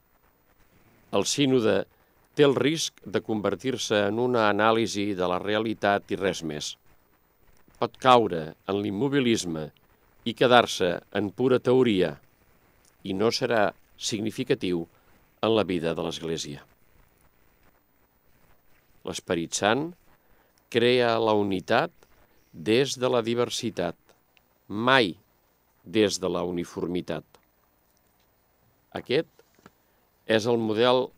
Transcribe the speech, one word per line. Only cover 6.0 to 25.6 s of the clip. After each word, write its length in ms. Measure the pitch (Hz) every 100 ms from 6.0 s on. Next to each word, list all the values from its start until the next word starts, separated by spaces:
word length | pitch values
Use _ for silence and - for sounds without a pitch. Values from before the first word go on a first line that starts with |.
| -
i 60 | 92
res 220 | 95 85
més. 300 | 80 76 - - _ _ _ _ _ _ _ _ _ -
Pot 180 | 120 -
caure 440 | 131 123 104 82 80 - -
en 100 | 101
l'immobilisme 880 | 104 98 139 143 123 104 87 80 76 _ _ _ _ _ 117
i 80 | -
quedar-se 540 | 131 120 104 - 90 87 - 101
en 120 | 101
pura 240 | - 131 127
teoria, 560 | 127 127 120 95 82 71 _ _ _ _ _ _ _ _
i 120 | 98
no 160 | 95 113
serà 360 | - 123 113 98 - _ -
significatiu 920 | - 107 110 - 127 135 95 87 82 _ _ _ _ -
en 120 | 107
la 120 | 110 90
vida 280 | 87 82
de 120 | 82 85
l'Església. 560 | 82 82 80 76 69 - _ _ _ _ _ _ _ _ _ _ _ _ _ _ _ _ _ _ _ _ _ _ _ -
L'Esperit 480 | 90 - 85 80
Sant 340 | - 101 123 160 - _ _ _ _ _ _ -
crea 420 | 120 120 123 120 113
la 160 | 113 104
unitat 520 | 104 98 - 117 170 _ _ _ _ _ _
des 440 | 90 78 117 135 123
de 120 | 127
la 120 | 127
diversitat, 720 | 113 117 117 - 117 - 85 - _ _ _ _ _ _ -
mai 480 | 104 120 135 98 - _ _ _ _